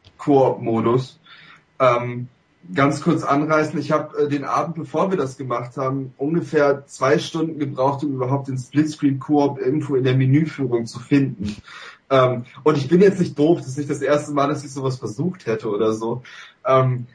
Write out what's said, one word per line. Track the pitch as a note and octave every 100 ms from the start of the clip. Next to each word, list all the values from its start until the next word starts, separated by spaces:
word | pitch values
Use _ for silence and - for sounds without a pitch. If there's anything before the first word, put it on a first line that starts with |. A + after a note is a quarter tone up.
| - -
Koop-Modus. | - C#3 B2+ - A#2+ A2+ A2+ C3 - - - - - - _ -
Ähm, | B2+ A#2+ B2 A#2+ B2 _ _ _ F2
ganz | F#2 C#3+ -
kurz | E3+ C#3
anreißen, | - C#3+ D3+ D#3 D3+ D#3
ich | C#3
hab, | D3+ - C#3+
äh, | C#3+
den | C#3+
Abend, | - C3 E3 D#3+
bevor | C3+ D#3 F#3+
wir | F3+
das | C3 -
gemacht | B2+ A#2+ B2+ C#3+
haben, | C3 C3+ C3 -
ungefähr | C#3+ E3+ C#3+ D#3 C#3+ C#3 -
zwei | - C3+ D3+
Stunden | - D#3+ D#3+ D3+
gebraucht, | C3+ - C3+ C3+
um | D3+
überhaupt | C3 B2 C#3 C3+
den | B2+
Splitscreen-Koop | - C#3+ D#3 - C#3+ C3+ - D3 C#3+ C#3
irgendwo | B2+ D3+ C3 C3
in |
der | C3 C3
Menüführung | C3 D3 D#3 - B2+ A#2+ A#2
zu | -
finden. | - C#3+ C3 B2 G#3 - - - - - -
Ähm, | C3+ B2+ A#2+ - -
und | D3+ C#3+
ich | C3
bin | F3
jetzt | G#3+ F#3
nicht | E3+ -
doof, | D#3 F3
das | B2+
ist | C#3+
nicht | C#3+
das | C3+
erste | C3+ D3 D3
Mal, | C#3+ C#3
dass | -
ich | C#3
sowas | C#3 C3 -
versucht | G#2 A#2 F3 - -
hätte | A2 A#2
oder | G2+ A2
so. | A2+ A2+ B2+ - - - _ -
Ähm, | C3 C3 B2 -